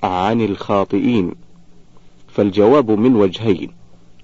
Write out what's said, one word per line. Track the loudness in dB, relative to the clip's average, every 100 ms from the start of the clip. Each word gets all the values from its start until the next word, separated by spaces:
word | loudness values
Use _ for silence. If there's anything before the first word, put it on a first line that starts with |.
عن | -4 -2 -2 0
الخاطئين، | -2 -4 -2 -2 0 -2 0 0 -2 -6 -18 -20 -20 -20 -20 -20 -20 -20 -8
فالجواب | -2 0 2 4 4 2
من | 0 2 2
وجهين: | 0 0 -4 -4 -6 -14 -20 -20 -20 -12